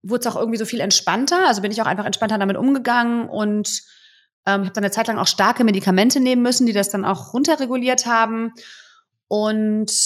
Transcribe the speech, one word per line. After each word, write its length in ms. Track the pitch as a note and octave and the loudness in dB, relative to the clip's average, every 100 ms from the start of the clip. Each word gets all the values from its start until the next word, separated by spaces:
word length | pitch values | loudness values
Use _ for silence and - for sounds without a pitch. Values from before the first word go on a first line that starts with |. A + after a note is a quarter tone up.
wurde 240 | F#3 A#3+ A#3+ | -4 -4 -2
es 0 | |
auch 80 | - | -2
irgendwie 220 | A3+ A3+ | -4 -4
so 80 | A3 | -4
viel 140 | B3 | -4
entspannter. 640 | F#3 - - G3 C#4 F4 F#4 | 0 0 2 0 2 2 2
Also 140 | G#3 | 2
bin 100 | G3 | -2
ich 80 | G#3+ | -2
auch 40 | A3 | -2
einfach 200 | F#3+ G#3 | -2 -4
entspannter 340 | G3+ A3 G#3+ | -4 -2 0
damit 180 | G3 G3 | 0 0
umgegangen 720 | C4 C#4 B3 A#3+ A#3 A#3 A#3 | 2 2 2 0 2 -2 -4
und, 540 | A3 G#3 G#3 G#3 - - - - _ _ _ - | -4 -2 -2 -2 -8 -10 -20 -20 _ _ _ -2
ähm, 140 | G3 | 0
habe 100 | F#3+ | -2
dann 120 | A3 | -2
eine 60 | G3+ | -2
Zeit 140 | A3 A3+ | -2 -2
lang 120 | G#3+ | -2
auch 80 | - | -2
starke 360 | - G3+ A#3+ | 2 2 4
Medikamente 560 | A#3 F#3+ F#3+ F#3 A#3 C#4 | 2 2 2 4 4 2
nehmen 220 | B3+ B3 | 2 2
müssen, 240 | A#3+ B3 A#3+ | 2 2 2
die 80 | |
das 160 | G3+ G3 | 2 -2
dann 160 | G3+ F#3+ | -2 -2
auch 280 | F#3+ - | -4 -4
runterreguliert 720 | B3 D4+ D4+ C4 B3+ B3 B3 A#3 | -2 0 0 0 -2 0 -2 0
haben. 440 | A#3 A3+ A3+ A3+ - - - - _ _ _ _ | 0 0 -2 -6 -10 -20 -20 -20 _ _ _ _
Und 640 | G#3+ G#3+ A3 G#3+ G#3+ G#3+ - | -2 0 0 0 -2 -2 -2